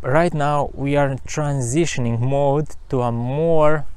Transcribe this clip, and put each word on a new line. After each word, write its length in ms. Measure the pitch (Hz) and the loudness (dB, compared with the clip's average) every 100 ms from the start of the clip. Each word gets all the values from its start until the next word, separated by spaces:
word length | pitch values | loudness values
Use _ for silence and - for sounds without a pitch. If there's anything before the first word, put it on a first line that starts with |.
right 320 | 135 143 170 | 2 2 2
now 360 | 165 143 147 135 | 0 0 0 -2
we 220 | - 139 143 | -4 -2 0
are 120 | 139 | 0
in 100 | 131 | -2
transitioning 1000 | - - 147 139 123 135 165 - 120 117 | -6 -4 -2 -2 -2 0 0 0 0 0
mode 540 | 120 139 143 139 151 - - | 0 0 2 0 -2 -8 -6
to 120 | 135 | -2
a 100 | 123 | -2
more 760 | 117 120 139 165 165 151 156 139 | -2 -4 -2 4 4 6 4 0